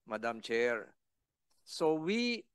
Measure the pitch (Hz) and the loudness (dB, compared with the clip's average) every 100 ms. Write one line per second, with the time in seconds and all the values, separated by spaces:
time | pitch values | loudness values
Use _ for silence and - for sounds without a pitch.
0 | - 110 117 113 107 117 120 113 - - | -8 -4 -4 -4 0 2 2 2 -4 -16
1 | _ _ _ _ _ _ - - 160 156 | _ _ _ _ _ _ -12 0 2 2
2 | 160 220 240 233 - | 2 0 0 -2 -8